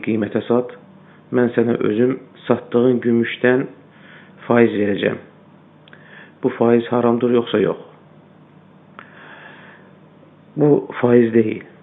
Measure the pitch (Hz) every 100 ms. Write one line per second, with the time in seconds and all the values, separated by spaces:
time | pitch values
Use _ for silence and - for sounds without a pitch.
0 | 113 110 101 113 - 120 123 - - -
1 | - - - 123 120 117 117 117 107 107
2 | 123 - - - - 117 - 120 127 120
3 | 120 117 113 - 123 127 139 - - -
4 | - - - - - 120 117 104 101 95
5 | 101 - - - - - - - - -
6 | - - - - 131 - 117 120 113 120
7 | 117 117 120 120 117 107 92 - - -
8 | - - - - - - - - - -
9 | - - - - - - - - - -
10 | - - - - - 147 147 143 - -
11 | 123 120 117 113 110 110 - -